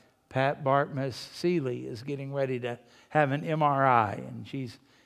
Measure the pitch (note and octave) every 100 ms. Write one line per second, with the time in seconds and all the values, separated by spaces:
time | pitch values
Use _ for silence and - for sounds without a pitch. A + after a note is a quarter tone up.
0 | _ _ _ C3 C3+ D3 C3+ C#3 C#3+ C#3+
1 | C3+ A2+ - - F3 F3 C3 B2 C3 A#2+
2 | C3+ C#3 C#3 C#3 C3+ B2+ A#2+ A#2+ - -
3 | _ D#3 C#3+ C#3+ E3 D#3 D3 C#3 C3+ B2
4 | G#2 G#2+ B1+ A2+ A2 C#3 B2 - _ _